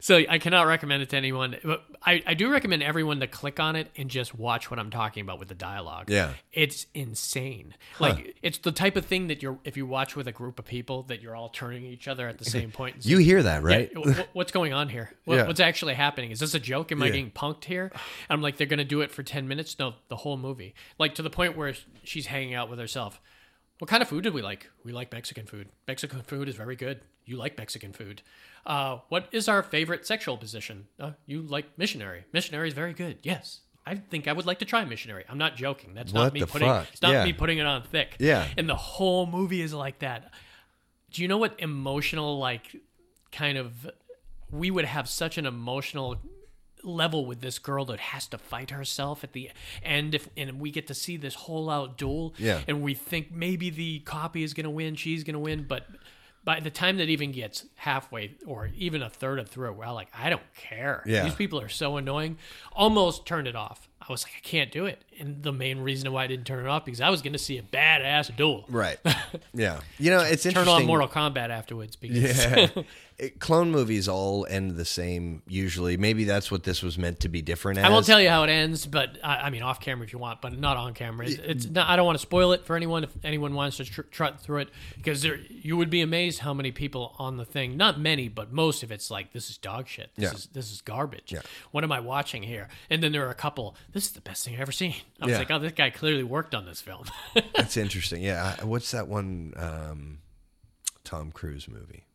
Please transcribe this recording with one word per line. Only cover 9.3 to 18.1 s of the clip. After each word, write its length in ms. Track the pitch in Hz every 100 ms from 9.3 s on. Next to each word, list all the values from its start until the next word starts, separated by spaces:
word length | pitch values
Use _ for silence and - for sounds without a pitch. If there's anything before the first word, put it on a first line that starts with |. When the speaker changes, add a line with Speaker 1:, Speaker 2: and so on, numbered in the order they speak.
| 143
Speaker 1:
you're, 160 | 135 131
if 120 | - 135
you 100 | 131
watch 280 | 131 135
with 140 | 147 127
a 40 |
group 280 | 113 123 120
of 60 | 110
people, 360 | 123 123 131
that 160 | 131 120
you're 140 | 113
all 140 | 113 117
turning 360 | - 123 123
each 220 | 127 123 -
other 220 | 131 120
at 100 | 110
the 60 |
same 260 | 113 117 110
point 240 | - 127
and 100 | - 110
Speaker 2:
You 100 | 185
Speaker 1:
saying, 100 | 165
Speaker 2:
hear 160 | 185
that, 220 | 113 76
right? 260 | 78 - 123
Speaker 1:
"Yeah, 100 | -
wh-, 120 | 147 135
wh-, 180 | 185 180
what's 160 | 175
going 200 | 190 160
on 160 | 135 147
here? 220 | 120 113 -
What, 100 | -
Speaker 2:
Yeah. 120 | 131 117
Speaker 1:
what's 120 | 170
actually 340 | 170 165 160
happening? 360 | 127 143 143 120
Is 80 | 110
this 160 | 151
a 60 | 160
joke? 320 | 117 131 160
Am 100 | 147
I 40 | 143
Speaker 2:
Yeah. 60 |
Speaker 1:
being 180 | 139 127
punked 320 | - 147 156
here?" 220 | - 180 190
And 140 | - -